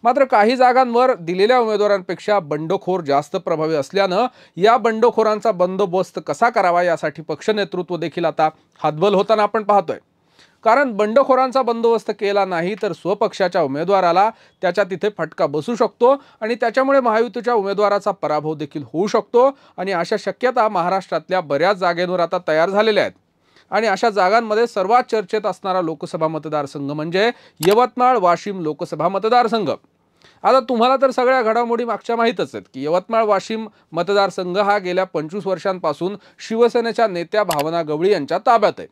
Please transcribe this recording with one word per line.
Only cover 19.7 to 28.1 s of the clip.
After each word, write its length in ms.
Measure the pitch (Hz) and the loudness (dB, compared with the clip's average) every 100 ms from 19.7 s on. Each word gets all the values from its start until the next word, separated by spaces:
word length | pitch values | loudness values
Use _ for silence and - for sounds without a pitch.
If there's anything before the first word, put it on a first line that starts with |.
| - | -10
आणि 140 | 185 | -4
अशा 240 | 180 175 214 | -4 -2 -4
शक्यता 480 | - 185 247 247 220 | -4 -2 -2 2 0
महाराष्ट्रातल्या 720 | 196 170 190 185 165 156 185 | 0 -2 -2 -4 -8 -2 -4
बऱ्याच 360 | 156 143 175 196 | -2 0 0 0
जागेंवर 420 | 180 170 180 180 | -2 -2 -2 -2
आता 180 | 165 180 175 | -2 -4 -2
तयार 220 | 156 175 | 0 2
झालेल्या 340 | 196 220 208 | 2 2 2
आहेत. 100 | 110 - _ _ _ _ _ | 0 -6 _ _ _ _ _
आणि 160 | 202 220 | -2 0
अशा 220 | 190 233 | 0 0
जागांमध्ये 560 | 202 185 226 226 214 233 | 2 2 2 2 0 0
सर्वात 360 | - 185 240 - | -2 2 2 2
चर्चेत 340 | 220 190 220 208 | -4 -2 -4 -4
असणारा 360 | 180 202 185 | -6 -4 -2
लोकसभा 460 | 165 156 175 175 160 | -2 -6 -10 -4 -2
मतदारसंघ 640 | 160 156 151 147 151 139 | -4 -4 -6 -6 -8 -8
म्हणजे 380 | 151 160 180 220 240 - _ | -6 -4 0 0 -2 -18 _
यवतमाळ 580 | 160 214 247 247 247 | 2 4 2 2 2